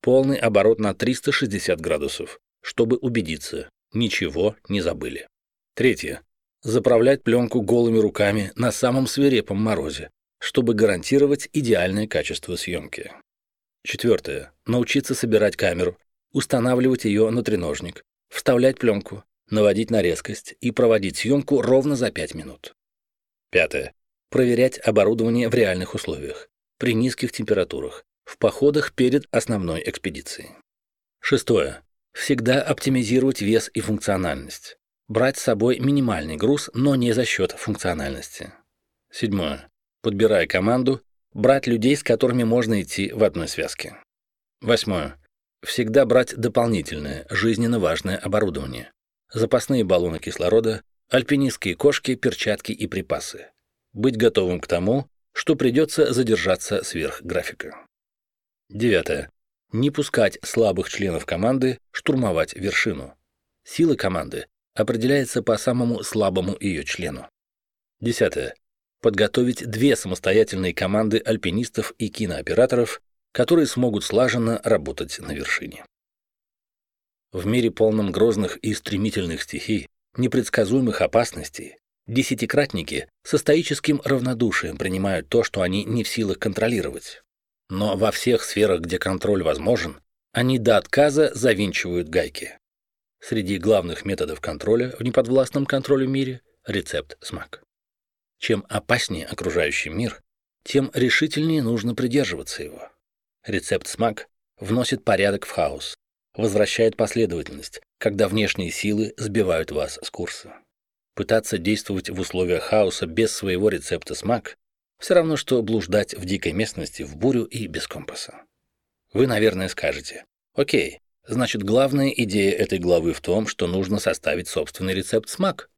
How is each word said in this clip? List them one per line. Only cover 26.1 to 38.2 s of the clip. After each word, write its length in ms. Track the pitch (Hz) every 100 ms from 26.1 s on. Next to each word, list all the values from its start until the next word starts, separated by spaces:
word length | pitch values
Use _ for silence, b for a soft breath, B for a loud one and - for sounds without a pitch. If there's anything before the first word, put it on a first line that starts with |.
| 76 69 - - _ _ _
при 160 | 123
низких 360 | 113 127 - 123
температурах, 760 | - 107 104 85 65 71 - _ _
в 140 | - -
походах 540 | 110 - 143 147 143
перед 340 | - 127 139 -
основной 580 | 117 - 107 90 80 -
экспедицией. 600 | - 95 76 - - - - _ _ _ _ _ _
Шестое. 600 | - 135 - 110 69 - _ _ _
Всегда 480 | - - 131 113 131
оптимизировать 800 | 151 151 139 131 107 127 135 127
вес 300 | 101 110 -
и 80 | -
функциональность. 960 | 107 104 - 98 87 67 - - - - _ _ _
Брать 300 | 110 127 -
с 40 |
собой 360 | - 107 117 113
минимальный 580 | 127 143 123 90 78 78
груз, 320 | 107 143 -
но 220 | 113 143 135
не 160 | 120
за 120 | 110
счет 280 | 117 - 92
функциональности. 1000 | - - 101 92 80 69 65